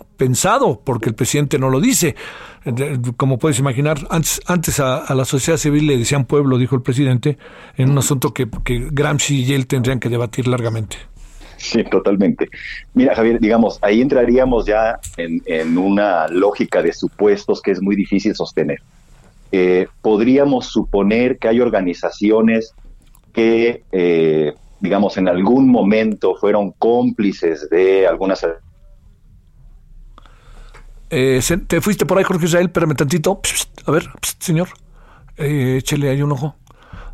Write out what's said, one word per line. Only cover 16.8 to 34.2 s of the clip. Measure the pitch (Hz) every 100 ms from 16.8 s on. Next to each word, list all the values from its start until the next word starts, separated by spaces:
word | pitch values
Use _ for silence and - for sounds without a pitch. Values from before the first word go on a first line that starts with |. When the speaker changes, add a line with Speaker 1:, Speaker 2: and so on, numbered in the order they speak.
Speaker 2:
de | 85
supuestos | - 87 - 104 101 - 98
que | 104
es | 95
muy | 98 101
difícil | - 98 107
sostener. | 92 80 - 73 - _ - - - - _ -
Eh, | 95 92 90 - -
podríamos | 110 104 117 135 143 123 -
suponer | 113 - 101 101 113 127 131
que | 113
hay | 117
organizaciones | 123 104 90 85 87 - 104 110 113 113 - - - - - - _
que, | 113 113 113 117 120 -
eh, | 92 87 82 80 78 76 - - -
digamos, | 90 101 101 101
en | 90
algún | 90 98 131 131
momento | 117 98 110 110 101 95 90
fueron | 101 104 98
cómplices | - 113 123 123 - 101 - 85 76 76
de | 85 95 95 90
algunas | 82 95 92 85 82 - - - - - - - - - - - - - - - - - - - - - - - - - 151
Speaker 1:
Eh, | 131 131
se, | 147 170
te | - 170
fuiste | 208 175 156
por | 185
ahí, |
Jorge | 185 180 170
Israel, | 175 180
espérame | 170 160 139
tantito. | 143 165 185 202
Psst, | - - -
psst, | - -
a |
ver, | 156 -
psst, | -